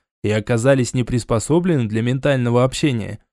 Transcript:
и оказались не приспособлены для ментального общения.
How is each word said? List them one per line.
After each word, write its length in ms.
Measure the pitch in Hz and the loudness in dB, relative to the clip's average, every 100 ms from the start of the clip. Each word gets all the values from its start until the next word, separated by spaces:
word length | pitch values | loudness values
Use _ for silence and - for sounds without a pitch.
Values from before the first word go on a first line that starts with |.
| _ _ | _ _
и 80 | 101 | -2
оказались 640 | 107 101 120 120 135 120 127 | -2 0 0 2 2 2 -2
не 80 | |
приспособлены 840 | 123 123 - 117 - 156 180 156 113 | -2 -2 -2 -2 0 0 2 0 0
для 140 | 110 | -2
ментального 640 | 117 131 147 135 120 120 | -2 -2 0 0 2 2
общения. 560 | 127 - 156 120 98 104 _ | 2 0 -2 -2 -6 -12 _